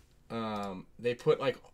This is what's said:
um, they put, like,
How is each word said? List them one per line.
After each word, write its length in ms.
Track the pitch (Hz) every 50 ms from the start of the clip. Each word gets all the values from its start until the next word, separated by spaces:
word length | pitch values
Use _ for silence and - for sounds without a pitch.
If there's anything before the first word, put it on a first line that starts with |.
| - - - - - -
um, 560 | 113 117 113 110 107 104 101 98 95 95 - - - -
they 160 | 110 120 120
put, 260 | - - 156 151 -
like, 160 | 131 135 117 - - -